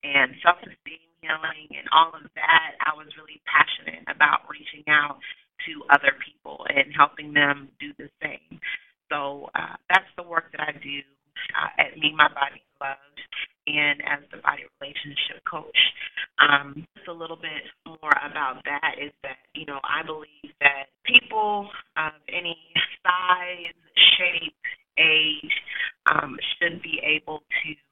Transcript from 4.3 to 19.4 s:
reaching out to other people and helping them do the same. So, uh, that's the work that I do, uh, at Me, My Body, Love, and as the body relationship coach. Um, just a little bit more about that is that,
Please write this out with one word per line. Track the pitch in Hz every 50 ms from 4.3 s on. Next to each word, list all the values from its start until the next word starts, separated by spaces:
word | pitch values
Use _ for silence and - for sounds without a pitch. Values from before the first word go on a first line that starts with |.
| 143 139 - -
reaching | 147 147 - - - 147 - -
out | 151 147 147 147 139 131 - - - _ _ _ _ _ -
to | 165 160 151 143 -
other | 143 143 - 139 135 - -
people | - _ _ _ 147 147 147 - -
and | - 139 135 143 147
helping | 147 143 147 - - 151 151 147
them | 147 147 143 143 143 139 135 _ _
do | 143 147 143
the | _ 139 143 _ _
same. | - 151 151 - _ _ 170 170 - - - - _ _ _ _ _ _
So, | 156 147 139 139 143 143 139 - _
uh, | - - - - - _ _
that's | 180 190 185 - _
the | - 175
work | 175 170 165 - - -
that | 151
I | 151 151
do, | 147 - - 139 143 143 139 139 139 _ _ _ _ - - - -
uh, | - - - - -
at | - - - 151
Me, | 151 151 151
My | 156 151 143
Body, | - 139 139 143 - - _ _ _ _
Love, | 143 135 135 139 139 143 147 - - - - - - - _ _ _ -
and | 151 147 147 147 143 143 143 139
as | 147 143 143 _
the | - -
body | - 143 143 143 139 - _ _
relationship | 139 139 143 - - 147 139 139 - - - - _ -
coach. | - 156 156 - - - - - - - - - _ - - - _ -
Um, | 151 147 147 143 143 143 139 147 165 _ _
just | - - -
a | 170
little | 165 165 165 170
bit | 160 170 165 156 147 - - - _ _
more | - 160 160 - 151 147 - 143
about | 147 - 156 147 131 127 - -
that | 139 143 143 143 156 139 143
is | 143 147 _ _ -
that, | 139 131 _